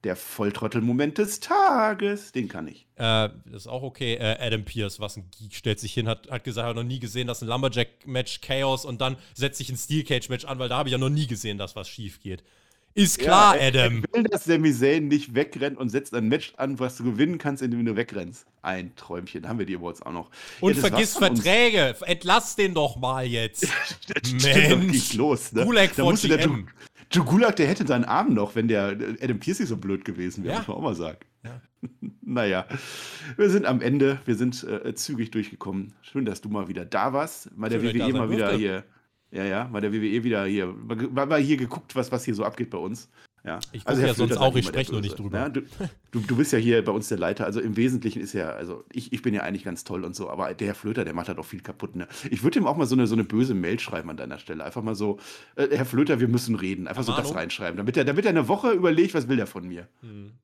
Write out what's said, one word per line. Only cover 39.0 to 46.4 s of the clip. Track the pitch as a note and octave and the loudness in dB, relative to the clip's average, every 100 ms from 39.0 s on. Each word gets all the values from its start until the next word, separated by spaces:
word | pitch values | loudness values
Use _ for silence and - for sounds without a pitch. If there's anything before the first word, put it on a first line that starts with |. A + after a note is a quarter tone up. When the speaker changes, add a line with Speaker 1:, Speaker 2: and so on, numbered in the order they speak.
| _ _ _ | _ _ _
Speaker 1:
Ja, | - | -6
ja, | G2 F#2+ B2+ | -2 -2 -4
mal | G#2+ | -4
der | G#2 | -2
W | A2 | 0
W | G#2+ A2+ | 0 0
E | |
wieder | A#2+ G#2+ G2 | 0 0 0
hier. | G2+ F2+ | 0 -2
Mal, | G2+ A2+ A2+ | -6 -8 -6
mal, | A#2+ B2+ C#3 | -4 -2 2
mal | D#3 | 2
hier | C#3 D3 | 2 2
geguckt, | A#2+ - - | 0 -6 -6
was, | C3 B2+ | -4 -2
was | B2+ | -4
hier | - | -4
so | G#2 | -2
abgeht | A2 - A#2 | -4 -4 -8
bei | G2 | -6
uns. | F2+ A2+ - _ - _ | -8 -10 -14 _ -20 _
Ja. | - E2 - | -12 -10 -10
Speaker 2:
Ich | A2 A2+ | -8 -2
Speaker 1:
Also | C3 | 2
Speaker 2:
guck | |
Speaker 1:
Herr | C3+ | 2
Speaker 2:
ja | |
sonst | A#2 A#2+ | 4 2
Speaker 1:
Flöter, | A#2+ | 4
Speaker 2:
auch, | C3 | 4
Speaker 1:
sag | B2+ | 4
Speaker 2:
ich | F#2 | 0
Speaker 1:
immer, | |
der | D#2 | -2
Speaker 2:
sprech | C3+ | -2
nur | G#2+ | -4
nicht | G2+ - | -4 -6
Speaker 1:
Böse, | |
Speaker 2:
drüber. | G2+ G2+ C#3+ | -6 -4 -4
Speaker 1:
ne? | |
Du, | C3+ - - F#3+ - _ | -4 -8 -10 -10 -10 _
du, | A#2+ | -6
du | G2+ | -2
bist | B2 | 0